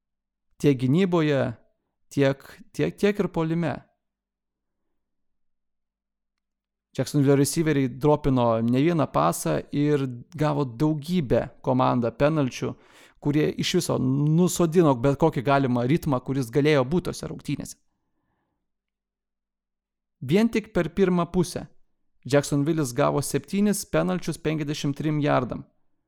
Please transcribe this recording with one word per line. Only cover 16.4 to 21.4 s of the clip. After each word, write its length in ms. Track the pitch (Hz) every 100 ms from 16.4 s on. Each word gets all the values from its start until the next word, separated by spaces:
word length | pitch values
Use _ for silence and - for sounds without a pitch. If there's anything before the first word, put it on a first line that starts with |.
| 117
galėjo 340 | 143 151 143 127
būti 220 | 180 -
tose 180 | 131 -
rungtynėse. 480 | - - 143 - - _ _ _ _ _ _ _ _ _ _ _ _ _ _ _ _ _ _ _ _ _ _ _ -
Vien 240 | 127 190 233
tik 240 | 226 214 180
per 120 | 160 -
pirmą 300 | 185 175 170
pusę 380 | 185